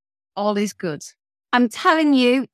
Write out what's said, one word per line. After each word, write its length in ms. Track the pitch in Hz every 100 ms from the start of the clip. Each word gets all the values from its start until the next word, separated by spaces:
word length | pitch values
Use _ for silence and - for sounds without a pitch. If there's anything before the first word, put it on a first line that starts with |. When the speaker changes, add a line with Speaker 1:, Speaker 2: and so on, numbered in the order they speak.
| _ _ _ -
Speaker 1:
all 220 | 202 202
is 160 | 208
good. 280 | - 180 143 - _ _ _ _
Speaker 2:
I'm 160 | 247 240
telling 420 | - 370 320 302
you, 360 | 269 247 262 240